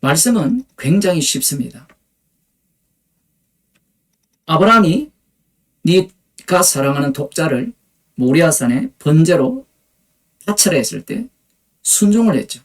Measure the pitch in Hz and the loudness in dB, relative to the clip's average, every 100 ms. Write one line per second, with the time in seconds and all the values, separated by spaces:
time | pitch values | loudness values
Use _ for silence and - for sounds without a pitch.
0 | 135 160 247 233 143 247 - _ 127 190 | -2 0 0 0 0 -4 -6 _ 0 0
1 | 196 175 139 - - 139 123 - - _ | 2 -2 -2 -4 -4 -6 -10 -12 -20 _
2 | _ _ _ _ _ _ _ _ _ _ | _ _ _ _ _ _ _ _ _ _
3 | _ _ _ _ _ _ _ _ _ _ | _ _ _ _ _ _ _ _ _ _
4 | _ _ _ _ - 160 196 226 190 196 | _ _ _ _ -4 2 4 6 4 2
5 | 302 _ _ _ _ _ _ _ - 180 | -4 _ _ _ _ _ _ _ 0 2
6 | - _ _ - - 190 - 139 139 143 | 0 _ _ -20 -4 0 0 0 -2 -2
7 | 139 135 143 - 160 123 131 - _ _ | -2 -4 -6 -4 -4 -4 -6 -12 _ _
8 | _ - 127 135 135 151 120 123 127 _ | _ -4 0 2 2 2 -2 -2 -4 _
9 | - 156 160 175 131 262 - _ _ _ | 2 4 4 2 0 -4 -12 _ _ _
10 | _ _ _ _ - 208 202 160 113 - | _ _ _ _ -8 -2 0 0 -2 -8
11 | - - 247 _ _ _ _ _ - - | -10 -10 -10 _ _ _ _ _ -4 0
12 | 208 208 226 143 - - | 2 2 2 -2 -4 -16